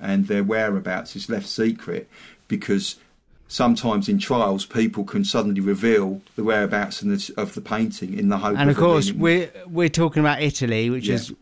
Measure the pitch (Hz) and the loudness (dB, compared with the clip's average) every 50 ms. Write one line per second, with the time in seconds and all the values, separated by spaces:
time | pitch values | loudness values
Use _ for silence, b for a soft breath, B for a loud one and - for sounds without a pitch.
0 | - 101 98 98 98 98 104 101 98 98 110 110 110 107 101 95 92 92 92 92 | -4 -2 0 0 2 2 0 0 0 0 0 0 0 0 -2 -2 -4 -4 -6 -6
1 | - - - 101 - - 113 101 98 - - - 113 113 113 110 - - 87 87 | -6 -10 -12 -12 -8 -6 -6 -6 -6 -6 -4 -2 0 0 -2 -2 -6 -8 -8 -8
2 | - - B B B B B B B B 107 95 - - 101 98 98 - - - | -8 -12 B B B B B B B B -6 -4 -2 0 -2 0 -2 -4 -8 -12
3 | b b b b _ _ _ _ _ - - - 127 120 117 - - 117 107 104 | b b b b _ _ _ _ _ -8 -2 0 2 2 2 2 0 0 0 0
4 | 98 107 101 98 - - 135 120 110 101 98 98 95 - - 113 113 110 - 107 | 0 0 0 0 0 0 0 2 2 2 0 -2 -4 -4 -2 0 0 0 0 -2
5 | 98 - - 104 101 98 - 120 107 104 98 98 95 98 101 95 107 117 113 104 | -6 -4 -2 -2 -2 0 0 0 0 0 0 0 0 0 0 2 2 4 4 4
6 | 98 95 98 98 - - - - 107 110 110 107 101 98 104 104 101 101 - - | 2 0 -4 -8 -10 -12 -8 -4 -2 0 2 2 0 0 0 -2 -2 -4 -6 -4
7 | 104 104 101 98 - - - - 104 98 - 107 101 - 110 110 113 107 101 - | -2 -2 -2 -2 -2 -6 -6 -6 -6 -6 -6 -10 -8 -4 -2 -2 -2 -2 -4 -6
8 | - 90 98 101 101 101 101 95 104 104 104 - 143 143 143 - 165 175 165 151 | -8 -6 -4 0 0 2 2 2 0 0 2 2 4 4 4 4 4 4 4 4
9 | - - - 151 160 165 170 180 175 - - - - 185 170 170 175 160 - 165 | 2 2 0 2 2 4 4 2 2 -2 -6 -14 -16 -6 0 2 2 2 2 2
10 | 165 160 - 156 151 151 143 127 151 147 143 - 135 117 113 110 113 120 123 127 | 2 2 4 4 4 4 2 2 0 -2 0 0 0 0 2 2 2 0 0 0
11 | - - 127 117 110 - - - | 0 0 0 -2 -2 -6 -12 -16